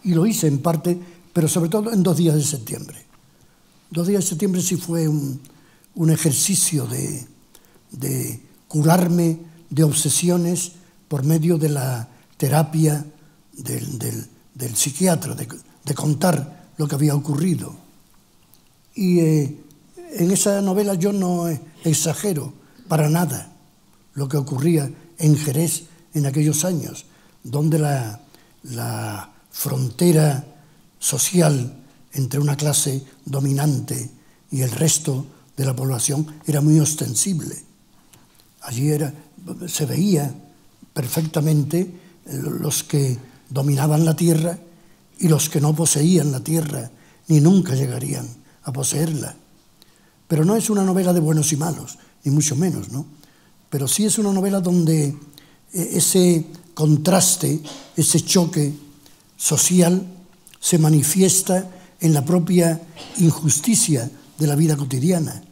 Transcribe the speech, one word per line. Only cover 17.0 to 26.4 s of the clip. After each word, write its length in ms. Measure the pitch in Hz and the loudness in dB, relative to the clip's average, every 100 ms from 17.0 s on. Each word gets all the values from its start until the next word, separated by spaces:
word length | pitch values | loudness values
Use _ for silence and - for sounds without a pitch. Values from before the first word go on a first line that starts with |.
| 151 143 | 0 0
ocurrido. 680 | 139 139 180 165 120 - - _ _ _ _ _ _ _ _ _ _ - | -2 -2 -2 -2 -6 -16 -20 _ _ _ _ _ _ _ _ _ _ -4
Y, 240 | 185 175 | 2 2
eh, 420 | 165 156 139 - - _ _ - 349 | 4 2 0 -6 -20 _ _ -20 -16
en 180 | 247 175 | -2 0
esa 300 | 196 208 202 | 2 0 0
novela 320 | 196 190 202 | 0 0 0
yo 180 | 190 196 | 0 0
no, 380 | 202 180 175 170 | 0 -2 -2 -2
eh, 100 | 151 - - | -6 -10 -6
exagero 680 | 165 156 165 147 208 156 120 - _ _ - | -2 0 0 -2 -4 -4 -6 -16 _ _ -4
para 220 | 156 151 | 0 2
nada 420 | 160 175 117 - - _ _ _ _ _ | 2 0 -4 -10 -20 _ _ _ _ _
lo 160 | - 139 | -8 -4
que 80 | 147 | -4
ocurría 520 | 131 131 151 165 139 - - - | -4 -2 2 2 -2 -10 -20 0
en 180 | 156 147 | 2 2
Jerez 520 | 151 135 165 - - - _ | 2 -2 -2 -4 -10 -20 _
en 120 | 156 139 | -2 -2
aquellos 380 | 139 | 0